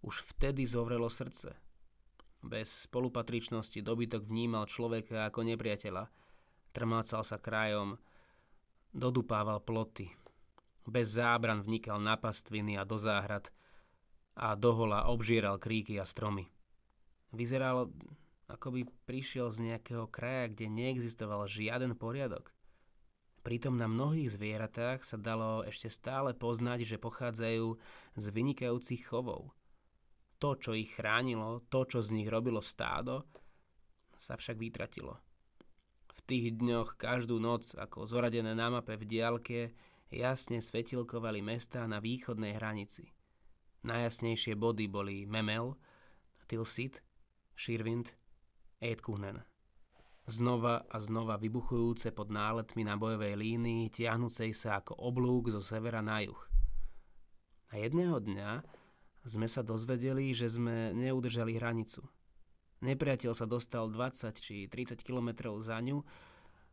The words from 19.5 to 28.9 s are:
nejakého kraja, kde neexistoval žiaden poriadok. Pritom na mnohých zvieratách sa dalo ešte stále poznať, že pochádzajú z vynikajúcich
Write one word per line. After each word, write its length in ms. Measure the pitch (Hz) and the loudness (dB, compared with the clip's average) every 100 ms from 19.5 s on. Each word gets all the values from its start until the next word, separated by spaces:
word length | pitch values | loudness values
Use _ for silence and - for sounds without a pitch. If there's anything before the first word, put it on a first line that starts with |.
| 110 117 | 0 -2
nejakého 400 | 113 - 117 113 | -4 -4 -6 -4
kraja, 400 | - 120 131 120 | -6 -4 -2 -2
kde 160 | 107 110 | -4 -4
neexistoval 800 | 110 127 127 117 113 107 104 101 | 0 0 0 -2 -2 -2 -2 -2
žiaden 480 | 107 107 123 127 117 | -2 -2 0 0 -2
poriadok. 560 | 113 135 131 - - - - - _ _ - _ _ _ - | -4 -2 -2 -4 -10 -20 -20 -20 _ _ -20 _ _ _ -4
Pritom 320 | 120 135 123 | -2 0 0
na 80 | 113 | 2
mnohých 480 | 113 143 160 131 101 | 2 2 2 0 -2
zvieratách 720 | 107 107 110 - 120 131 - | -2 -2 -4 -2 -2 -2 -4
sa 80 | 110 | -4
dalo 480 | 110 113 110 110 | -2 0 0 0
ešte 240 | - - 113 | -2 -6 -6
stále 480 | - - 135 139 120 | -6 -4 0 0 0
poznať, 480 | 117 117 120 123 | 0 0 0 0
že 160 | 110 110 | -2 -4
pochádzajú 680 | 117 - 123 110 113 113 113 113 - - - - | -4 -4 -4 0 0 2 2 -2 -8 -20 -12 -6
z 60 | 104 107 | -2 2
vynikajúcich 720 | 135 135 123 120 - | 2 2 0 0 0